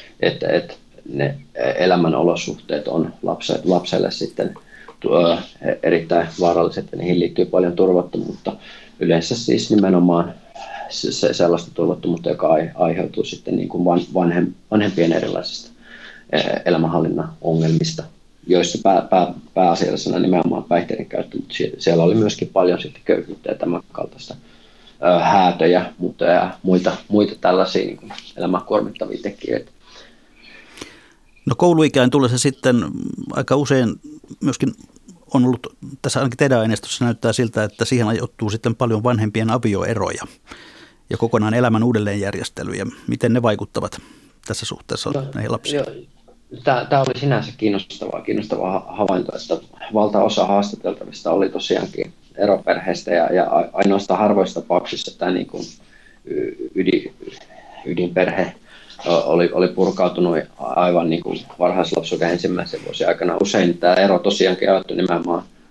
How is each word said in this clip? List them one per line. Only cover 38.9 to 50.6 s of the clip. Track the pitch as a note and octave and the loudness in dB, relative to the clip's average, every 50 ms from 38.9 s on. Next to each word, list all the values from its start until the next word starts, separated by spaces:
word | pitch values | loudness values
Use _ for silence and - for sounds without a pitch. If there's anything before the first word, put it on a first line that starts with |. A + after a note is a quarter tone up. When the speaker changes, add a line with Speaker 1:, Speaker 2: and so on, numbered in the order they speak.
| A2 G#2+ A2 | 0 0 0
Speaker 2:
vanhempien | B2 B2 G#2+ G#2+ G#2+ G#2 A2+ A2 A2 | 0 0 2 0 0 0 0 0 0
avioeroja | A#2 B2+ A#2 A2 G2 F#2+ F2+ F#2+ A#2 G#2 F#2 F2+ - - - - - - _ - - - - - - - - - _ _ _ - | 0 0 0 0 0 0 -2 -2 -2 -2 -2 -4 -4 -6 -10 -14 -16 -20 _ -20 -20 -20 -20 -20 -20 -20 -20 -20 _ _ _ -8
ja | A2+ | -6
kokonaan | - A#2 A2+ - A2 G#2+ A2 A2 | -2 -2 2 2 2 2 2 2
elämän | A#2+ B2 A#2 A2+ A2+ A2+ | 2 2 4 4 2 2
uudelleenjärjestelyjä. | B2 A#2 G#2+ G#2+ G2+ G2 G2+ G2 G2+ G2+ - - - - - - G2 F#2+ F#2+ G2 - - - - | 2 2 0 0 -2 -2 -2 -4 -4 -4 -6 -8 -10 -10 -10 -8 -8 -6 -6 -6 -8 -10 -12 -8
Miten | - A#2+ - - A#2 A2+ | -6 -6 -2 0 2 2
ne | B2+ A#2+ | 2 2
vaikuttavat | A2+ G#2 G2 G#2 - - - F#2 F#2 - - - - - - _ _ _ _ - | 0 0 -2 -4 -8 -8 -6 -6 -6 -8 -10 -20 -20 -20 -20 _ _ _ _ -10
tässä | - G#2+ - - | -10 -8 -8 -8
suhteessa | - - - - - - - - - | -10 -10 -12 -10 -8 -8 -6 -4 -4
Speaker 1:
No, | C#3+ C#3 C#3 C#3 - | -4 -4 -6 -6 -8
Speaker 2:
näihin | - G#2+ A2 A2+ | -6 -4 -4 -4
lapsiin? | A2+ - - D3 | -4 -4 -4 -4
Speaker 1:
joo. | C#3+ B2+ - - - - - _ _ _ _ - _ _ - - - - | -4 -4 -6 -8 -14 -18 -20 _ _ _ _ -20 _ _ -20 -14 -4 0
Tää, | C#3+ C3 B2 B2+ | 0 0 0 0
tää | - D3 C#3 | 2 2 2
oli | C3+ C3 B2 - | 2 2 -2 -2
sinänsä | C#3+ C#3+ B2+ G#2+ G#2 A2 - | 0 0 0 0 -2 -4 -6
kiinnostavaa, | - A2 G#2+ G2+ F#2+ - - - - F2+ - - - | -2 0 0 0 0 -4 -8 -12 -10 -10 -8 -8 -8
kiinnostavaa | - - - - - - - - - F#2 | -6 -4 -4 -4 -2 -4 -4 -4 -2 -2
ha-, | F#2+ F#2+ - - - | -4 -4 -6 -6 -4
havainto, | - G#2 F#2+ F#2 F#2 - - - | -2 0 0 0 0 -2 -4 -6
että | - - - F2 - - - - - - - G#2+ | -10 -6 -4 -6 -6 -6 -10 -18 -16 -10 -2 0
valtaosa | G#2+ G#2 G#2 G#2+ G2+ G2 F#2+ - G2 F#2 | 2 2 2 4 4 2 4 4 2 2
haastateltavista | F#2+ G2+ G2+ | 2 2 2